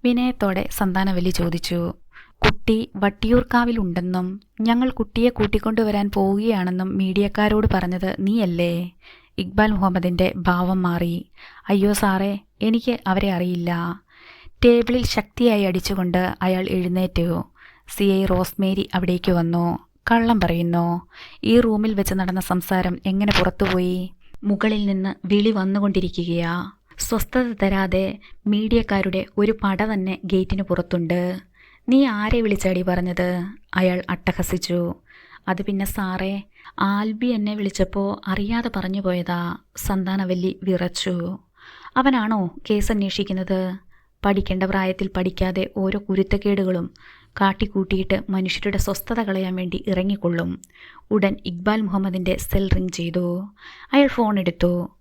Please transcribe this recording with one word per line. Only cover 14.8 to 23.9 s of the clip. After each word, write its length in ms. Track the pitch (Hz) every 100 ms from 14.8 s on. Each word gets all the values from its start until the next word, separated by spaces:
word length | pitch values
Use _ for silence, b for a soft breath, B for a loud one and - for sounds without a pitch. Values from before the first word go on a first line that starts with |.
| 233 247
ശക്തിയായി 580 | 240 - 208 - 240 214
അടിച്ചുകൊണ്ട് 720 | 196 185 - 190 180 180 180 -
അയാൾ 240 | 185 185 185
എഴുന്നേറ്റു. 760 | 185 180 180 185 180 170 170 - _ B B -
സി 160 | -
ഐ 200 | 202 190
റോസ്മേരി 640 | 190 180 180 - 190 190 196
അവിടേക്ക് 380 | 180 180 180 185
വന്നു. 460 | 175 165 170 170 170 _ _ -
"കള്ളം 280 | 233 226 226
പറയുന്നു. 600 | - 170 170 170 170 175 - B B B
ഈ 160 | - 226
റൂമിൽ 340 | 240 214 220
വെച്ച് 200 | 196 196
നടന്ന 260 | 190 185 185
സംസാരം 580 | - 180 - 190 180 180 -
എങ്ങനെ 260 | 190 208 208
പുറത്തുപോയി?" 720 | 185 - 196 185 180